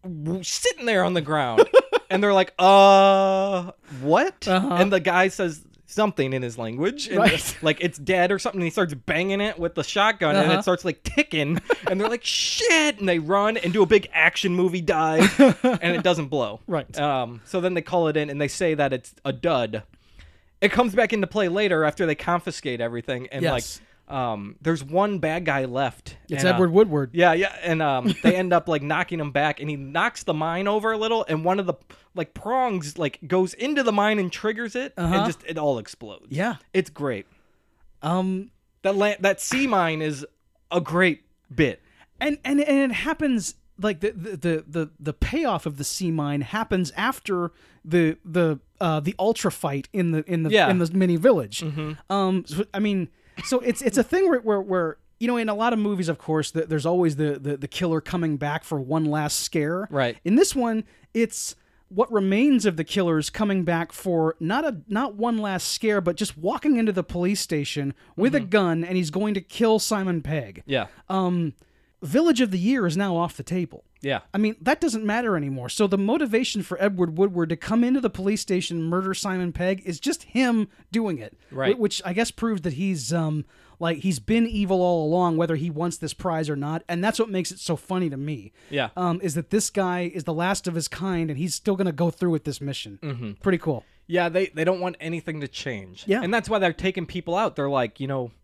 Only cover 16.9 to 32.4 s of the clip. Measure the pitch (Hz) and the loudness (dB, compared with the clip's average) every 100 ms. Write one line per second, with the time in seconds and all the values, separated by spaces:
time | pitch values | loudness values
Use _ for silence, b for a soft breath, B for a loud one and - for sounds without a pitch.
16.9 | - 147 135 120 120 - 185 180 180 156 | -2 0 0 -4 -10 -6 -2 0 -2 0
17.9 | 180 165 151 147 143 143 - 180 151 139 | 2 2 0 -2 -2 -4 0 -2 2 0
18.9 | 131 - _ 139 131 170 143 113 107 - | -2 -8 _ -8 -4 0 0 0 -4 -10
19.9 | b b b b b b b 202 196 247 | b b b b b b b 0 2 2
20.9 | 196 226 220 190 185 185 180 208 165 151 | 2 2 0 0 0 0 0 2 2 2
21.9 | - 170 147 - 175 190 - 147 120 117 | 0 -2 0 -2 -2 -2 -8 -6 -4 -4
22.9 | 120 117 127 127 135 156 127 - - b | -4 -6 -8 -6 -4 -2 -2 -4 -14 b
23.9 | b _ 139 123 107 101 - 156 165 135 | b _ -6 -4 -4 -8 -6 -2 -2 -2
24.9 | 165 208 196 156 165 165 139 131 123 135 | 0 0 0 -2 -2 -2 -2 -2 -2 -2
25.9 | - - - - 147 180 180 180 170 220 | -4 -18 -20 -8 0 2 4 4 6 6
26.9 | 151 135 120 175 165 196 - 175 160 156 | 4 -2 4 4 4 0 -4 -2 0 2
27.9 | 131 123 180 233 185 185 175 170 156 143 | 2 0 4 4 4 4 2 2 -2 0
28.9 | 156 175 170 147 139 151 143 147 147 135 | -2 -2 -4 -2 0 0 -2 -6 -8 -4
29.9 | 156 220 - - 156 156 170 196 214 214 | -2 -2 -2 -4 -2 -2 -2 0 0 0
30.9 | 220 220 226 - 156 165 190 180 - _ | -2 0 0 0 -2 0 0 -2 -4 _
31.9 | B B 180 156 - | B B -8 -8 -8